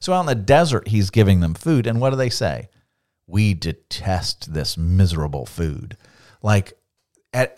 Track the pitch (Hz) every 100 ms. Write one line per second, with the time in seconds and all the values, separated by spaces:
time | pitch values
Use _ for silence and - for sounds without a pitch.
0 | - 185 165 127 98 143 170 120 - 107
1 | 95 113 98 95 85 80 165 147 113 117
2 | 131 131 127 - 104 62 - _ _ _
3 | _ _ - 95 107 87 82 80 - -
4 | 98 92 - - - 78 73 - 82 92
5 | 92 82 73 69 64 - 82 73 - -
6 | _ _ _ _ 104 104 95 - _ _
7 | _ _ _ 127 131